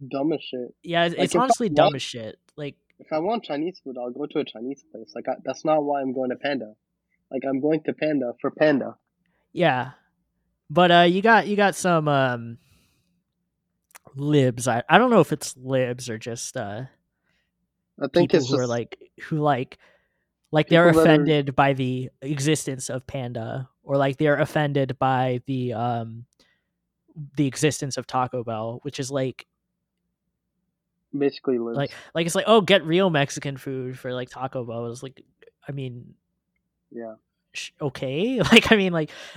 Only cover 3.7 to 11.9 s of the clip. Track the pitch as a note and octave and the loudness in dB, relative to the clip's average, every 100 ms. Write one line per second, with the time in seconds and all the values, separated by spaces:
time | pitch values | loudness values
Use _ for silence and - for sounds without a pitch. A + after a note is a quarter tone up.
3.7 | F#3 C3+ B2+ B2 B2+ D3 D#3 C3 A2 A#2+ | -6 -12 -10 -8 -8 -6 -4 -6 -8 -10
4.7 | C#3 _ A2 A2+ A#2+ C3 B2+ C3 C3 D#3 | -10 _ -18 -14 -10 -8 -6 -8 -4 0
5.7 | D#3 C#3+ C#3+ C3+ B2+ B2+ B2 C#3 C#3 G#2+ | 0 0 -2 -2 -4 -4 -4 -6 -6 -8
6.7 | G#2+ _ _ _ _ _ C3 C3+ C3+ D3 | -18 _ _ _ _ _ -8 -4 -2 0
7.7 | D#3 D3 B2 D3+ D3 B2 A#2 C3+ - D3+ | 0 -2 -4 -2 -2 -4 -6 -8 2 2
8.7 | C3+ A2 - _ _ _ _ _ - E3 | 2 -2 -10 _ _ _ _ _ 0 0
9.7 | B2+ B2 - _ _ _ _ _ _ - | 0 -4 -12 _ _ _ _ _ _ -2
10.7 | D3+ F3 F3 F3 F#3 A3 A3 D#3+ G3+ G3+ | 4 6 8 6 6 6 4 4 2 2
11.7 | - F#3 | 2 2